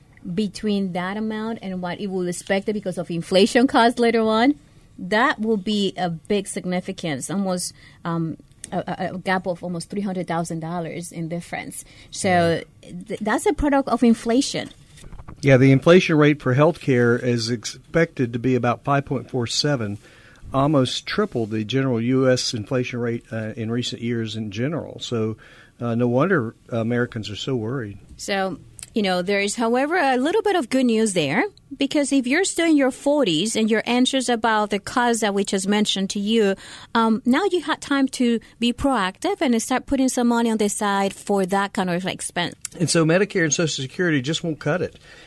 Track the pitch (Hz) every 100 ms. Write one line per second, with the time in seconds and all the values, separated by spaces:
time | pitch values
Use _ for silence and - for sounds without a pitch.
0 | _ - 196 175 208 - 214 202 190 175
1 | 180 214 220 214 220 233 196 185 175 170
2 | 202 185 175 175 - 196 202 214 190 180
3 | 170 170 - 190 - 247 262 277 233 233
4 | 233 226 220 220 254 294 - - - -
5 | 180 214 277 240 220 220 202 208 190 -
6 | 180 165 - 202 202 190 180 180 190 185
7 | 170 135 - 185 190 180 - - - -
8 | 175 170 160 - - - - 190 - -
9 | 185 180 190 185 185 170 180 175 - 208
10 | 202 185 170 170 170 165 160 175 160 170
11 | 175 170 160 170 - - - - - -
12 | - - 196 180 170 160 - - - 180
13 | - - 214 269 415 302 294 277 269 240
14 | 233 226 233 240 - 151 - - - -
15 | - - - - 139 127 135 135 170 180
16 | - 151 147 147 131 123 156 160 - 123
17 | 120 123 127 120 110 120 - - - 165
18 | 165 - 120 120 131 123 120 113 - 143
19 | - 131 117 131 117 - 147 135 104 104
20 | - - - - - 135 143 147 123 -
21 | - - 214 123 107 110 107 131 135 117
22 | 117 131 131 127 - 113 101 127 123 120
23 | 120 120 - 113 110 110 110 117 120 113
24 | 117 117 110 110 110 98 135 156 95 120
25 | - 117 110 107 - - - - 120 117
26 | 123 123 175 175 113 - - 113 113 120
27 | 120 113 104 101 - 131 107 135 107 98
28 | - - - 196 190 160 - - - 226
29 | 196 180 180 202 202 240 233 247 294 370
30 | 277 254 285 440 415 370 247 262 254 220
31 | 220 180 143 185 403 - - 277 277 302
32 | 285 277 240 302 381 - 330 294 262 -
33 | 285 294 214 156 220 220 220 220 - 247
34 | 254 269 247 240 226 214 208 202 - 254
35 | 240 226 214 196 202 196 196 208 208 196
36 | 190 208 202 226 196 190 - - - 226
37 | 226 214 240 277 392 359 294 285 - 277
38 | 269 - 240 233 - - 240 233 277 240
39 | 185 - 339 403 311 233 - 254 - 269
40 | 262 254 240 233 233 220 208 - 208 196
41 | 196 - - 196 180 196 196 - 185 175
42 | 185 - - 180 170 - - - 156 170
43 | 156 175 202 196 160 160 160 147 135 -
44 | 180 147 131 165 170 147 151 175 - -
45 | - -